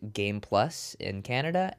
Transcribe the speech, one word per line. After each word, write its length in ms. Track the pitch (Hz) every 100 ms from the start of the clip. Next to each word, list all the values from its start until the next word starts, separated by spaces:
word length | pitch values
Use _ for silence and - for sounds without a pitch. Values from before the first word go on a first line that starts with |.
| 107
Game 260 | 104 101 104
Plus 560 | - 101 135 - - -
in 240 | - 98
Canada, 500 | 98 123 151 175 190